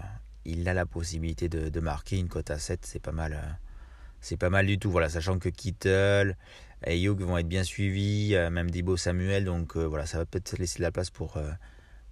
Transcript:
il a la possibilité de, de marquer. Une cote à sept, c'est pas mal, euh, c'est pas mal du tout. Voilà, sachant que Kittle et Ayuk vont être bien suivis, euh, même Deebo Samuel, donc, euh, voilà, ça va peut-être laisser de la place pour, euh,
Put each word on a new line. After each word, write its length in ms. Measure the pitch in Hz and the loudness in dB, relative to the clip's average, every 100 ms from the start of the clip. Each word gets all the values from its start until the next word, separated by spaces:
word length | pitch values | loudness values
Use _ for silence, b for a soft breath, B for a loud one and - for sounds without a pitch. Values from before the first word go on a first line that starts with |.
| 98 - - - | -10 -12 -14 -14
il 240 | - 85 87 | -6 -2 0
a 60 | |
la 100 | 90 | 0
possibilité 640 | 85 82 85 82 82 78 87 | 0 -2 -4 -4 -4 -2 -2
de, 200 | 82 78 | 0 -2
de 120 | 80 | -2
marquer. 380 | 80 73 - 95 | -2 -4 -2 -2
Une 100 | 90 | 0
cote 220 | 85 76 | -4 -4
à 80 | 73 | -4
sept, 220 | - 90 | -2 -4
c'est 140 | - 80 | -4 -8
pas 140 | - | -6
mal, 220 | 78 80 | -4 -2
euh, 160 | 76 76 78 b b b b b b | -4 -6 -8 b b b b b b
c'est 160 | - 85 | -8 0
pas 140 | 87 | 4
mal 160 | 98 98 | 4 4
du 140 | 101 | 4
tout. 100 | 104 | 4
Voilà, 180 | 87 78 | 4 4
sachant 300 | 82 87 92 | 2 0 0
que 100 | 90 | 0
Kittle 880 | - 90 - 95 95 101 101 98 92 B B B B | -4 -6 0 4 6 6 6 4 0 B B B B
et 60 | - | 0
Ayuk 300 | 85 98 98 | 2 4 2
vont 180 | 87 87 | 2 0
être 100 | 85 | 0
bien 140 | 92 | 0
suivis, 720 | 92 - 98 98 101 104 104 | -2 0 0 2 2 2 4
euh, 160 | 95 85 | 4 4
même 180 | 85 85 | 2 0
Deebo 280 | 87 87 90 | 0 0 2
Samuel, 480 | 87 90 92 98 | 2 0 2 2
donc, 320 | 92 87 82 82 | 2 0 -2 -2
euh, 80 | |
voilà, 220 | 80 76 76 | 0 -2 -2
ça 120 | 80 | -4
va 80 | 82 | -2
peut-être 320 | 92 - 87 | -4 -6 -4
laisser 200 | 87 - | -4 0
de 40 | |
la 80 | 85 | -2
place 200 | - 90 | 0 -4
pour, 260 | - 80 78 | -6 -8 -6
euh, 120 | 76 78 b b b b b | -6 -8 b b b b b